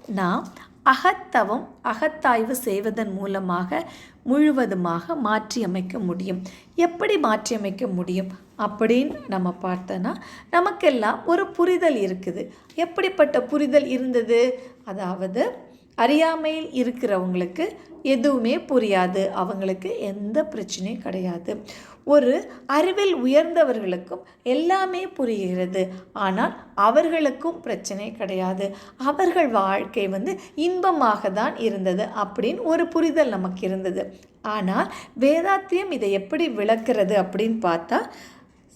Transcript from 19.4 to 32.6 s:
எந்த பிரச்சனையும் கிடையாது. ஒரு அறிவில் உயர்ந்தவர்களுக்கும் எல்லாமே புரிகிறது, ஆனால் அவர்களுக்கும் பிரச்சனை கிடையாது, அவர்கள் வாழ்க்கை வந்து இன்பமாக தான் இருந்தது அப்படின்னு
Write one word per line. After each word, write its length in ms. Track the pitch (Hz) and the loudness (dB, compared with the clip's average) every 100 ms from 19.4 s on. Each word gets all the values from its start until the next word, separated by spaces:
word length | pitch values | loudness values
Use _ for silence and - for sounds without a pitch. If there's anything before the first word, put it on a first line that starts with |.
| 180 190 190 185 190 466 | -4 -2 -4 -4 -6 -6
எந்த 420 | 202 196 208 226 | -6 -8 -4 -2
பிரச்சனையும் 580 | 311 233 185 - 190 240 | -2 -6 -10 -8 -8 -6
கிடையாது. 600 | - 185 180 170 175 208 - - - - | -8 -6 -4 -6 -6 -8 -10 -18 -20 -10
ஒரு 460 | - 285 247 302 - - - | 4 6 6 2 -2 -12 -2
அறிவில் 480 | 277 359 392 403 330 | 0 2 2 2 2
உயர்ந்தவர்களுக்கும் 1120 | 247 277 330 339 294 226 196 180 180 - - _ | 4 4 4 4 2 2 -2 -4 -6 -14 -16 _
எல்லாமே 640 | 240 269 330 381 381 359 370 | -2 0 2 2 0 -2 -6
புரிகிறது, 840 | - 254 214 185 180 180 190 185 185 - | -4 -2 -2 -2 -2 -2 0 -2 -4 -14
ஆனால் 400 | 202 196 190 294 - - | -4 -2 0 -2 -4 -8
அவர்களுக்கும் 840 | - 208 269 330 330 294 262 320 339 | 2 4 6 4 2 0 0 -4 -6
பிரச்சனை 520 | - 202 - 202 214 | -6 -8 -6 -8 -10
கிடையாது, 640 | 220 196 185 185 190 196 196 - - | -8 -6 -2 -2 -2 -4 -6 -16 -4
அவர்கள் 520 | 262 285 370 359 294 | -2 2 2 4 4
வாழ்க்கை 600 | 226 196 196 196 240 196 | 4 2 2 0 -2 -2
வந்து 320 | 196 254 381 - | -2 -4 -6 -8
இன்பமாக 760 | - 339 370 381 330 240 202 196 | -2 0 2 2 4 2 2 0
தான் 260 | 185 254 - | -2 -2 -2
இருந்தது 520 | 226 196 185 185 214 214 | -2 0 0 0 -2 -4
அப்படின்னு 460 | 196 - 220 - | -4 -2 -2 -2